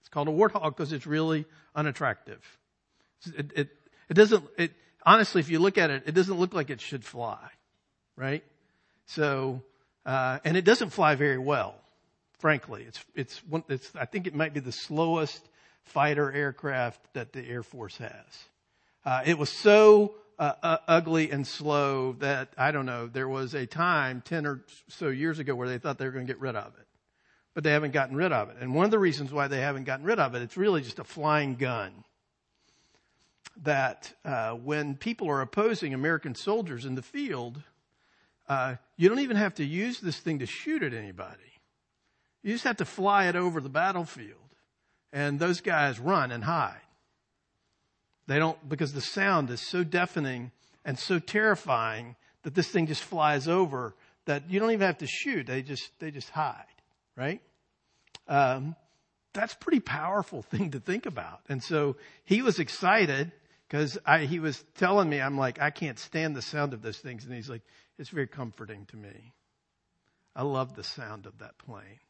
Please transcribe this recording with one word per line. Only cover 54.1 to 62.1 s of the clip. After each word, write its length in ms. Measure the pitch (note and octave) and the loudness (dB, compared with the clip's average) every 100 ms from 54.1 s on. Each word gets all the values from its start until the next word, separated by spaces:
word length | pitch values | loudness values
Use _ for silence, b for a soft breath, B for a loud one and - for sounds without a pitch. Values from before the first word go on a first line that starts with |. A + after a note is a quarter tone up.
| b - | b -4
that 240 | C#3+ D3+ | -4 -2
you 120 | F#3+ | 0
don't 100 | A3 | 2
even 160 | A3+ G3 | 2 2
have 120 | E3 | 0
to 80 | D3+ | -6
shoot. 400 | - C#4 A3 B2 | -6 -4 -4 -2
They 140 | C3 | -6
just, 300 | C3+ C3+ - _ | -6 -10 -12 _
they 100 | D#3+ | -12
just 180 | C#3+ - | -12 -10
hide, 360 | D#3+ D3 - - _ _ _ _ - | -4 -4 -6 -16 _ _ _ _ -6
right? 240 | C3+ G3+ _ _ _ _ _ _ _ - - | -6 -6 _ _ _ _ _ _ _ -20 0
Um, 460 | C#3+ C3+ C3 C#3+ E3 _ _ _ _ _ | 4 4 2 -6 -10 _ _ _ _ _
that's 200 | G3 A3+ | -6 -6
a 40 | - | -4
pretty 240 | - D4 | 0 0
powerful 600 | - C#3+ D#3+ G3+ - - | 0 -6 -2 -2 -2 -8
<laughs> 100 | - | -6
thing 200 | - F#3+ | -2 -2
to 80 | A2 | -4
think 260 | - G3 - | -4 -4 -4
about. 360 | B2+ F2 - - | -10 -12 -16 -8
And 120 | C3+ | -8
so 360 | - D#3 C#3+ C3 B | -2 0 0 -2 B